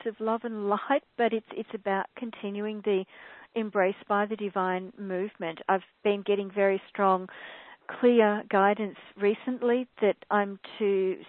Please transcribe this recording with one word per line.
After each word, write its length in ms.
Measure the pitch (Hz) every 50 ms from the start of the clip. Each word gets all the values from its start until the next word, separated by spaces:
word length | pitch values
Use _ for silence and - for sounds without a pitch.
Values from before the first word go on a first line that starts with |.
| -
of 80 | 226 214 -
love 220 | 220 220 226 262 -
and 240 | 240 226 214 208 202
light, 340 | 202 202 - - 277 294 - _ _
but 160 | - 240 226 226
it's, 140 | 220 - - -
it's 160 | - 226 - -
about 320 | 214 - 202 196 196 - - _
continuing 680 | - - 233 220 - - 202 202 202 208 214 214 214 196
the 200 | 214 202 190 196 - - - - - - - - - -
Embrace 420 | 233 220 214 185 208 185 185 202 - - -
by 180 | 208 202 208
the 100 | 208 220
Divine 560 | 214 208 202 185 196 185 185 185 180 185 185 - -
movement. 640 | 202 196 185 180 190 214 - - 185 165 165 - - -
I've 120 | 190 190 180 - _ _ -
been 180 | 214 208 202 196
getting 240 | - 202 196 202 196 185
very 260 | 208 196 196 196 196 - -
strong, 400 | - - 202 190 190 185 185 185 - - - - - - - - - - _ - - -
clear 420 | - 247 240 233 220 208 208 208 - -
guidance 460 | - 196 196 202 208 196 214 196 170 - - - - 196
recently 640 | 202 202 220 - - - 254 240 240 240 240 254 254 - _ -
that 160 | - 202 185 - - -
I'm 280 | 196 208 202 202 196 190 - - - -
to 380 | 214 202 196 190 190 185 185 - -